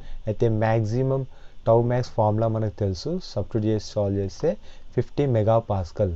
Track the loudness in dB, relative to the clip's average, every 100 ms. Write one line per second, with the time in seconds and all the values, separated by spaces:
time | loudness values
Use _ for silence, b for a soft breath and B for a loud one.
0 | b b -4 0 2 2 2 2 2 0
1 | 0 -2 -4 b b b 4 4 4 0
2 | 0 2 2 4 2 0 -2 0 -2 -2
3 | -4 -6 -6 -6 -2 0 2 0 -2 -2
4 | 0 0 -2 -2 -2 -2 b b b -2
5 | -2 0 2 4 4 2 2 -4 -4 -2
6 | -2